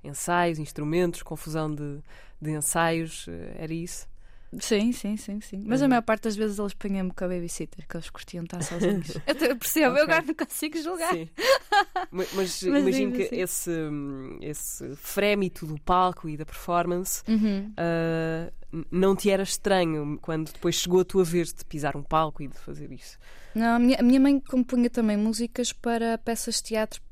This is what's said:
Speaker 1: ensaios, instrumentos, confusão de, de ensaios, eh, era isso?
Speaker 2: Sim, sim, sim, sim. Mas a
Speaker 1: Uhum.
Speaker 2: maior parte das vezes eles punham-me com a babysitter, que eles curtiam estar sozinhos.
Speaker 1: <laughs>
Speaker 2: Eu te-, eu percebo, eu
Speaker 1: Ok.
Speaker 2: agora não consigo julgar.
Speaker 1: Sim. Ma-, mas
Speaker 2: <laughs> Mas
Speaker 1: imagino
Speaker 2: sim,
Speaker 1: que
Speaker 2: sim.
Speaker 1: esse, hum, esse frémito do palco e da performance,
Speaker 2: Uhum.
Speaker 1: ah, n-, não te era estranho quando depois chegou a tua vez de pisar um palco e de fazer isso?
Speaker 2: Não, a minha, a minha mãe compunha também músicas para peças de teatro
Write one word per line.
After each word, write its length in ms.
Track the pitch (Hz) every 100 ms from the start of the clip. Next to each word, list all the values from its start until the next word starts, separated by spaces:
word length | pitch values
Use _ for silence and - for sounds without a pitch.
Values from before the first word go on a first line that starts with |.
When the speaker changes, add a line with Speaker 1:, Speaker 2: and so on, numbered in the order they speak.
Speaker 1:
ensaios, 560 | 143 143 - 175 175 156
instrumentos, 640 | 147 - 147 170 175 170
confusão 500 | - 156 - 156 156
de, 280 | 147 147 143 - - - -
de 100 | 151
ensaios, 760 | 151 147 170 165 165 160 - -
eh, 260 | 170 170 -
era 160 | 160
isso? 380 | 165 175 - - - - - - -
Speaker 2:
Sim, 320 | - 208 226
sim, 240 | 240 202 214
sim, 240 | - 208
sim. 240 | - 196 214
Mas 140 | 262
a 40 | 277
Speaker 1:
Uhum. 40 |
Speaker 2:
maior 120 | 240
parte 220 | 226 220
das 120 | 226 202
vezes 220 | 214 202
eles 160 | 202
punham-me 360 | - 208 196 185
com 140 | -
a 40 | 180
babysitter, 580 | 180 170 - 156 - -
que 80 | 170
eles 140 | -
curtiam 340 | - - 175
estar 180 | 170 175
sozinhos. 460 | 151 175 220 202 151 -
Speaker 1:
<laughs> 40 | -
Speaker 2:
Eu 80 |
te-, 120 | 294 311
eu 100 | 254
percebo, 400 | - 320 277 269
eu 60 |
Speaker 1:
Ok. 120 | 311
Speaker 2:
agora 100 | 330 330
não 80 |
consigo 420 | 320 - - 302 320
julgar. 320 | 311 359 320
Speaker 1:
Sim. 160 | 359 165 - 480 539 - 403 392 370 370
Ma-, 140 | 175 190
mas 260 | 190 185 -
Speaker 2:
<laughs> 20 |
Mas 0 |
Speaker 1:
imagino 500 | 185 285 262 262 254
Speaker 2:
sim, 40 | 247
Speaker 1:
que 120 | 190
Speaker 2:
sim. 120 | 240
Speaker 1:
esse, 300 | 180 - -
hum, 680 | 165 156 147 143 135 131 -
esse 520 | - 147 - - 135 143
frémito 680 | - 196 202 208 185 - 156
do 140 | 151
palco 480 | - 180 185 180 160
e 80 | 151
da 80 |
performance, 800 | 151 - - 175 175 175 190 - -
Speaker 2:
Uhum. 460 | 226 214 196 202 208
Speaker 1:
ah, 760 | 170 165 165 165 160 165 170 - -
n-, 140 | 160 -
não 260 | 175 190 196
te 140 | 202
era 120 | 190
estranho 760 | 196 - 202 190 170 156 147 151
quando 320 | - 160 156
depois 220 | - 175
chegou 260 | 165 180 185
a 40 | 180
tua 180 | 190
vez 260 | 170 175 165
de 100 | -
pisar 320 | - 151 143 139
um 60 |
palco 400 | 143 160 156 -
e 60 | 139
de 100 | -
fazer 340 | - 147 147
isso? 240 | 131 - - - - -
Speaker 2:
Não, 220 | 220 233 240
a 20 |
minha, 220 | 240 269
a 20 |
minha 180 | 240 269
mãe 180 | 269 277
compunha 520 | - 254 247 247 240
também 260 | 240 220 208
músicas 560 | 214 220 233 - 240
para 460 | - 240 233 233 226
peças 380 | - 226 - 220
de 80 |
teatro 360 | - 220 214 - -